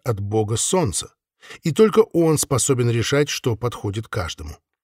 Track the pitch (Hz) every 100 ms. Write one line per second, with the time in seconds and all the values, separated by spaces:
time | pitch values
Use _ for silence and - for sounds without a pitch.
0 | - 101 98 110 104 117 - 190 139 82
1 | - _ _ _ - - 170 147 220 214
2 | - 170 165 151 - 131 - 127 120 117
3 | 107 143 147 - 127 110 123 - 107 101
4 | 113 - 85 - 76 73 _ _